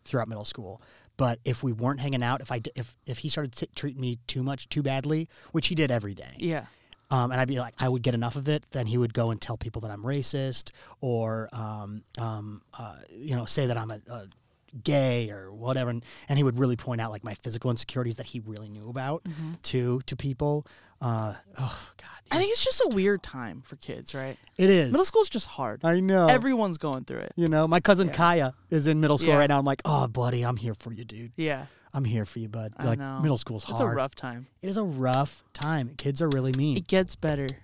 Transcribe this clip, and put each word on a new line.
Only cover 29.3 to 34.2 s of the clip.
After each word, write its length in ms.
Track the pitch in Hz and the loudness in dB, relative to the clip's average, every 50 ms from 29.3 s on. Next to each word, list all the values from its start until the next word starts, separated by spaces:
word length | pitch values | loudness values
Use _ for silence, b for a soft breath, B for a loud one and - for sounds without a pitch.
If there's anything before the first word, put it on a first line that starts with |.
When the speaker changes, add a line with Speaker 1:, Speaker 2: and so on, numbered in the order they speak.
Speaker 2:
Yeah. 80 | 147 143 | 8 8
Speaker 1:
right 100 | 147 143 | 8 6
now. 100 | 143 139 | 4 4
I'm 40 | 139 | 4
like, 160 | 139 135 - - | 2 0 0 0
"Oh, 240 | 160 151 139 131 123 | 0 2 2 2 0
buddy, 340 | 110 127 120 123 123 120 | 0 0 0 0 2 0
I'm 140 | 120 120 123 | 0 0 -2
here 180 | 107 113 117 104 | -2 -2 -4 -6
for 180 | - - 117 | -6 -10 -12
you, 120 | 117 104 117 | -12 -10 -12
dude. 280 | 113 107 110 117 117 - | -12 -12 -12 -12 -12 -6
Speaker 2:
Yeah. 300 | - 160 151 143 131 135 b b b b b - | -4 -2 -2 -2 -4 -6 b b b b b -4
Speaker 1:
I'm 100 | 139 135 | -2 0
here 200 | 113 117 113 104 | 2 2 0 -2
for 160 | - - 120 | -2 -6 -8
you, 80 | 113 107 | -8 -6
bud." 260 | 107 117 110 107 107 | -6 -8 -8 -8 -8
Speaker 2:
I 80 | - - | -2 0
Speaker 1:
Like, 140 | 120 113 131 | 0 0 0
Speaker 2:
know. 220 | 139 135 135 135 | -2 -6 -4 0
Speaker 1:
middle 180 | 151 156 135 113 | 2 2 2 0
school's 240 | - - 113 104 | -2 -6 -6 -8
Speaker 2:
It's 180 | - - 127 - | -6 -4 0 0
a 40 | 269 | 0
Speaker 1:
hard. 120 | - - | 2 2
Speaker 2:
rough 200 | 135 131 139 - | 0 -2 -2 -4
time. 320 | - | -10